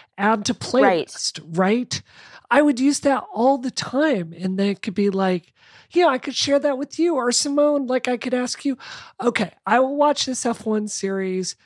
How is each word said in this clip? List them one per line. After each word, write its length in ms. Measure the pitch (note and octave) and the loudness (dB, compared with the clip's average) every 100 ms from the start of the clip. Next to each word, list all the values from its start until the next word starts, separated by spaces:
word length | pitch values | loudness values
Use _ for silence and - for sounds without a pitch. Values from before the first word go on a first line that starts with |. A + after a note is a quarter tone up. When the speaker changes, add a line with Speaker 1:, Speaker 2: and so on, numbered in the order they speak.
| - - | -18 -2
Speaker 1:
add 280 | G3+ A3 G3+ | 0 0 -2
to 80 | |
Speaker 2:
Right. 540 | - - B3 G3+ F3 - | -6 -2 2 4 4 -2
Speaker 1:
playlist, 340 | - - - D3 | -6 -8 -8 -6
right? 560 | E3 F#3+ A#3 B3 - - - - - - | 0 2 2 -2 -8 -12 -20 -20 -14 0
I 100 | B3+ | 4
would 180 | D4+ A#3+ | 4 4
use 200 | C4+ C#4+ | 2 2
that 240 | C#4+ C4 - | 0 0 -2
all 240 | C4 B3 C#4 | 0 2 2
the 140 | B3 | -2
time, 600 | - - C4 D#4 G#3+ E3 E3+ | -8 -6 0 0 0 -4 -6
and 220 | F#3 F#3 | -4 0
then 80 | G3+ | 0
it 160 | G3 | -2
could 100 | - | -4
be 160 | F#3 G3+ | 0 0
like, 440 | F#3+ F#3+ F3+ - _ _ - _ | 2 0 -2 -4 _ _ -20 _
yeah, 180 | F4 E4+ | 2 4
I 120 | B3+ | 2
could 160 | - A#3+ | -2 -4
share 240 | - C#4+ | 0 2
that 180 | D4 C4 | 0 -2
with 220 | D4 - | -4 -2
you, 160 | E4+ D4 | 0 2
or 160 | A#3+ | 0
Simone, 560 | A#3 D4 C#4+ D4 C#4+ B3+ | 0 0 2 2 2 0
like, 200 | B3+ B3+ | -2 -2
I 100 | B3 | -4
could 160 | B3+ | -2
ask 300 | B3 B3 - | -4 -4 -4
you, 140 | C#4 B3+ - - - - | -4 -4 -8 -18 -18 -4
"Okay, 340 | A#3+ - G#3 - - | -2 0 -2 -6 0
I 140 | A#3 | 2
will 160 | C4 C#4+ | 2 2
watch 300 | D4 C#4+ - | 2 2 -4
this 200 | B3+ A#3+ | -4 -4
F 180 | A#3 | -4
one 240 | A3 G#3+ G#3 | -2 -2 -2
series. 680 | - G3 G3 F#3+ F#3 F3+ - | -6 -4 -4 -2 -2 -4 -8